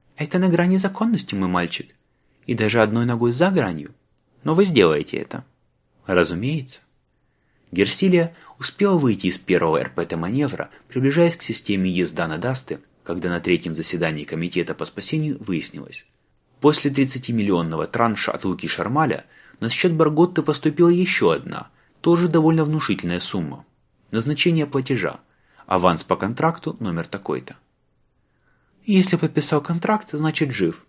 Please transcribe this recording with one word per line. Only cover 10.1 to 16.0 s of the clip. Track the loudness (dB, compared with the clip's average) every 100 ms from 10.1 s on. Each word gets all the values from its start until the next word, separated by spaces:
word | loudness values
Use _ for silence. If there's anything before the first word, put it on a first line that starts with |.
| -4
маневра, | -4 -2 -2 -4 -10 -16 _
приближаясь | -2 0 4 2 0
к |
системе | -6 -6 -2 0 0
«Езда | 0 -2 -2 -4
на | -4
Дасты», | -4 -4 -6 -10 _ _
когда | -10 -6 -4
на | -4
третьем | 0 0 0
заседании | -6 -6 -2 -2 -4
комитета | -6 -6 -4 -4 -4 -6
по | -10
спасению | -8 -4 -2 -4 -6
выяснилось. | -6 -6 -6 -12 -16 -16